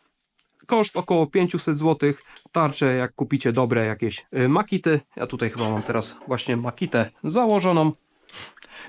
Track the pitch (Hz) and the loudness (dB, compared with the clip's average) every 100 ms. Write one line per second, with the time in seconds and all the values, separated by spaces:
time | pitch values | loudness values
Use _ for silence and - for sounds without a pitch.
0 | _ _ _ _ _ _ - 233 208 180 | _ _ _ _ _ _ 0 0 2 -2
1 | 170 175 151 190 175 180 - 147 160 156 | 0 0 2 2 2 0 -2 0 0 2
2 | 143 139 - - - 165 156 135 139 127 | 0 -2 -8 -20 -6 0 0 2 0 2
3 | 123 - 123 135 123 117 123 117 110 107 | -2 -4 -2 0 0 2 2 2 0 -2
4 | 113 - - 131 127 165 208 190 - 151 | -4 -6 -8 0 2 2 0 -2 0 0
5 | - - 120 123 113 117 110 107 107 113 | -2 -10 -8 -4 -6 -2 -2 -2 -2 -4
6 | 104 - - 127 - 120 120 - - 117 | -4 -8 -6 -4 -2 -4 -4 -6 -2 0
7 | 110 - 147 185 233 208 180 170 156 156 | -2 -4 -4 0 2 2 2 2 2 0
8 | _ _ _ - - - - - | _ _ _ -20 -20 -20 -20 -20